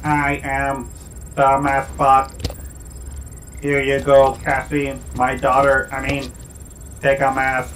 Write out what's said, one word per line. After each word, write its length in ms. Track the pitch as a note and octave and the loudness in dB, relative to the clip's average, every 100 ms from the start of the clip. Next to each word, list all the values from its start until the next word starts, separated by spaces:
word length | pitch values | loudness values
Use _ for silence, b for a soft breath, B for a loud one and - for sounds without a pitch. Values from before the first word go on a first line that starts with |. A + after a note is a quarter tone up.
I 380 | D3+ D3 C#3+ C#3+ | 0 0 0 -2
am 460 | C#3+ C3+ C#3 C#3 A#2+ - - - - | -4 -2 -2 -4 -8 -14 -16 -16 -12
the 240 | - C3+ C#3 | 2 4 4
mascot. 720 | C#3+ C#3 C#3 - C#3 C3+ C#3 - - - - - - - - - - - - - | 2 0 -2 0 4 4 4 -6 -8 -8 -14 -16 -16 -16 -14 -14 -14 -16 -18 -10
Here 200 | C#3+ C#3 | -2 -2
you 200 | C3+ C#3 | 2 0
go, 360 | C3+ C#3 C3+ - | 6 8 8 4
Cassie, 560 | - C3+ C3 D3 C#3 C3 - | -2 -2 -2 -4 -4 -6 -10
my 220 | - B2+ C3 | -2 -2 0
daughter. 500 | C3+ C3 C#3 C3+ B2+ | 2 4 4 4 2
I 120 | C3+ | -6
mean, 260 | C3+ C#3+ C3 - - - - - - - | -4 -4 -4 -12 -18 -18 -18 -18 -18 -4
take 200 | C#3 C#3 | 0 2
a 120 | C3+ | 2
mask. 400 | C3+ C3+ C3 B2+ | 0 0 -2 -4